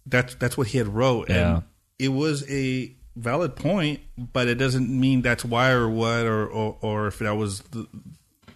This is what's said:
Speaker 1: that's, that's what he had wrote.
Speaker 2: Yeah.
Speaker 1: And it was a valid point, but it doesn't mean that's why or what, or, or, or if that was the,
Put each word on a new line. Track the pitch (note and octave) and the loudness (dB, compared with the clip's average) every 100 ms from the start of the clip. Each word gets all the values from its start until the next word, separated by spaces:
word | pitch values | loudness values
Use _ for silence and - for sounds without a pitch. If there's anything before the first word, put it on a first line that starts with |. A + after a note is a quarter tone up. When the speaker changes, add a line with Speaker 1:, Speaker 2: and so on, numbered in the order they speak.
| - | 0
Speaker 1:
that's, | B2 B2 - | 0 0 0
that's | A#2+ - | -2 0
what | A#2+ | 0
he | C3 | 0
had | A2 | 0
wrote. | G#2 C3 A#2+ F2 | 2 2 2 2
Speaker 2:
Yeah. | F2+ F2 E2+ | 2 4 2
Speaker 1:
And | - _ _ - | -2 _ _ -4
it | C3 | -2
was | C3+ D#3 C#3+ C#3 | 0 0 -2 -4
a | C#3 C3 B2+ B2 - - - | -2 0 -2 -4 -10 -20 -8
valid | A#2 C#3 F3 C3 | -4 -2 -2 -2
point, | D3 G3 D3+ C#3+ - - | -2 0 0 -4 -10 -12
but | B2 C3 B2 | -6 0 2
it | A#2+ | 2
doesn't | C3+ B2+ B2 | 2 2 0
mean | C3 C3 C3 | 2 4 4
that's | B2 A#2+ | 2 0
why | A#2 A#2 B2+ | 0 2 4
or | B2+ A#2 | 4 2
what, | A2+ A2+ A#2 A#2 | 2 0 2 2
or, | A2 G#2+ | 0 -2
or, | A2 G#2+ G#2+ | -2 -4 -4
or | A2 G#2+ G#2 | -4 -2 -2
if | - | -2
that | A2 G#2 | -2 -2
was | G#2+ G2 - | -2 -4 -10
the, | A2+ - - - - _ _ - | -12 -12 -14 -20 -20 _ _ -20